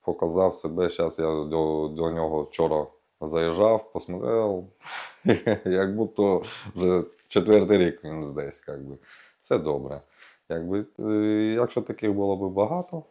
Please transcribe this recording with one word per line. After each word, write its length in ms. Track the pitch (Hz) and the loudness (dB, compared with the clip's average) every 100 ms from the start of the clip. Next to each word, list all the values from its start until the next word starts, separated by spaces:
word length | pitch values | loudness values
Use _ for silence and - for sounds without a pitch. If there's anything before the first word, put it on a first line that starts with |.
Показав 540 | - 85 87 85 95 | -4 -2 0 2 2
себе, 360 | 87 80 82 87 | 2 -8 -2 -2
щас 280 | - 82 80 | 0 -4 0
я 80 | 80 | -2
до, 600 | 78 76 80 78 78 76 | -2 -2 0 0 0 -4
до 220 | 78 82 | -2 -2
нього 320 | 82 80 78 | -2 -2 -2
вчора 440 | 76 - 82 78 73 _ _ _ | -4 -2 0 0 -4 _ _ _
заїжджав, 720 | 78 82 82 82 107 110 - | -4 0 0 2 4 4 -2
посмотрел, 720 | - - 90 120 113 107 95 92 _ - - - - | -12 -10 -6 -2 0 0 -4 -8 _ -16 -14 -14 -4
<laughs> 400 | - 110 - 104 | 2 2 2 0
як 320 | 92 92 95 104 | 2 2 2 0
будто 480 | 107 - 101 90 - - - | -2 2 2 2 -2 -14 -14
вже 300 | 87 90 90 85 _ _ | 0 2 2 0 _ _
четвертий 500 | - 90 107 92 104 | 0 6 6 8 4
рік 260 | 87 - | 4 0
він 200 | 78 78 | -10 -10
здесь, 400 | 73 71 71 - - | -8 -8 -10 -12 -14
якби. 280 | 71 69 69 _ - - _ | -12 -12 -18 _ -20 -20 _
Це 160 | _ 123 | _ -2
добре. 420 | 78 71 67 71 _ _ - _ _ | 0 -4 -6 -12 _ _ -20 _ _
Якби, 360 | 82 85 98 107 - | -6 -2 -4 -4 -8
е, 60 | 107 107 107 107 107 | -2 0 2 2 0
якщо 280 | 113 120 - | 0 0 -2
таких 300 | 110 110 107 | -6 -4 -2
було 240 | 101 98 95 | 0 0 0
б 160 | 98 | -2
багато 500 | 95 107 175 175 165 156 | 0 0 -2 -6 -10 -12